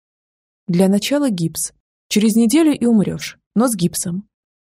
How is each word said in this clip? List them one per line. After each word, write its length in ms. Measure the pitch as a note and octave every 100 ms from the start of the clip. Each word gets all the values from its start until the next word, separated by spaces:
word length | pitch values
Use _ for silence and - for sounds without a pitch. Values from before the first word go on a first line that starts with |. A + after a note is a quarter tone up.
| _ _ _ _ _ _ -
«Для 220 | F3 F#3+
начала 400 | G3+ - C#4+ C#4+
гипс. 440 | F3+ E3 D#3+ - - _ _ _
Через 280 | G#3+ A3 G#3+
неделю 360 | A#3 D4 D#4
и 140 | C#4 A#3
умрешь, 520 | A3 E3+ D#3+ - - _
но 140 | G3+ B3+
с 80 | G#3+
гипсом». 520 | E3+ - F3+ F3 G#3 _ _ _